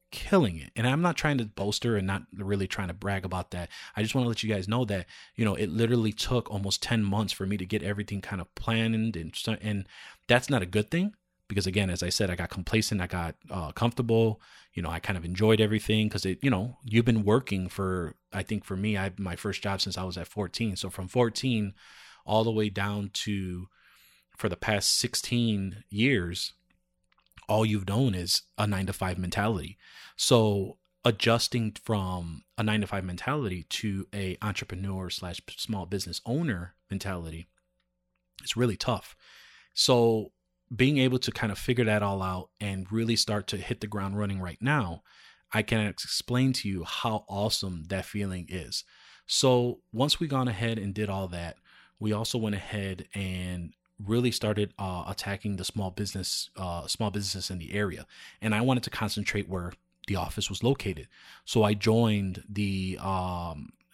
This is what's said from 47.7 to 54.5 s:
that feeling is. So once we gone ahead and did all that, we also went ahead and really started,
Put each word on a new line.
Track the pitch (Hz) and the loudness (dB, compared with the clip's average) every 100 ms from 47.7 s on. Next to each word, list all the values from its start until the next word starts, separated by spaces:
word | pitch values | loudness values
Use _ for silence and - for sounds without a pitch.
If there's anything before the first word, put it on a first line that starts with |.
| 87 82 | -6 -4
that | 95 - | -4 -4
feeling | 104 101 92 85 | -4 -4 -4 -6
is. | 90 - - - - - - - | -8 -6 -8 -10 -20 -20 -20 -2
So | - 135 123 123 - _ | 4 6 6 4 -2 _
once | 110 147 - | -2 2 2
we | 160 | 0
gone | 135 127 | 0 0
ahead | 104 117 113 | 0 -2 -2
and | 101 98 | -4 -2
did | 104 | -2
all | 98 92 | -2 -4
that, | 87 85 - _ - _ _ | -6 -8 -10 _ -20 _ _
we | 107 | -2
also | 104 113 120 | 0 0 -2
went | 110 101 | 0 -2
ahead | - 107 98 95 - | -4 -4 -4 -6 -8
and | 101 95 92 90 90 85 - _ - | -6 -4 -4 -4 -6 -8 -12 _ -12
really | 101 117 123 | 0 2 2
started, | - 107 | 2 0